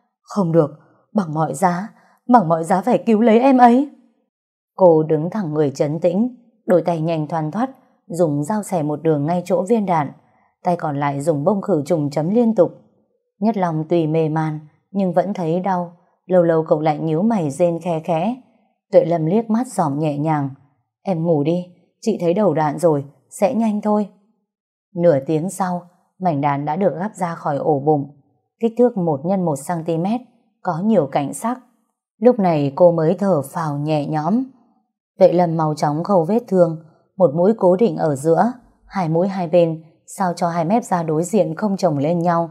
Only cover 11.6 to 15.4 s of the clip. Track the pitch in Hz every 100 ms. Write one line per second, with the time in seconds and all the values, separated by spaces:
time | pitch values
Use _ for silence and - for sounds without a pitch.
11.6 | 185 165 135 170 147 151 156 220 233 220
12.6 | 160 - _ _ _ _ _ _ 208 214
13.6 | 175 156 156 175 156 160 160 156 156 156
14.6 | 151 _ _ 196 190 170 180 196